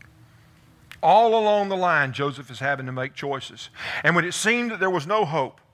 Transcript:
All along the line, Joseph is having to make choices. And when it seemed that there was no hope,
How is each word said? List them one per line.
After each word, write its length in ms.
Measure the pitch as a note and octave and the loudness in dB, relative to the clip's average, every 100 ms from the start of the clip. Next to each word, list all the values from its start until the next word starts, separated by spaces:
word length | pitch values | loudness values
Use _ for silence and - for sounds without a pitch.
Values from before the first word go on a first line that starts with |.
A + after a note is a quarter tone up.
| - - - - - _ _ _ - - | -20 -20 -20 -20 -20 _ _ _ -20 -2
All 360 | D#3+ G#3 A#3 A3 | 4 6 6 4
along 300 | G#3+ G#3 G3 | 4 2 0
the 80 | F#3+ | 0
line, 380 | F3+ D#3 C3+ | 2 2 0
Joseph 360 | B2 C#3+ C3 B2+ | -2 -4 -6 -14
is 100 | A2 | -8
having 260 | C3+ C3+ B2+ | -4 -4 -6
to 60 | |
make 220 | B2+ C3+ | -8 -8
choices. 540 | - C#3+ C3 - F2+ - - - - | -8 -6 -6 -8 -16 -18 -14 -10 -2
And 140 | D3+ E3+ | 2 2
when 80 | |
it 80 | F3 | 2
seemed 380 | - G#3+ A#3+ A#3+ | 0 0 0 -2
that 100 | G3+ | -2
there 80 | F#3+ | 0
was 180 | F3 D3+ | 0 0
no 200 | G#3+ D#3+ | 0 0
hope, 340 | D#3 B2+ - _ | -2 -4 -8 _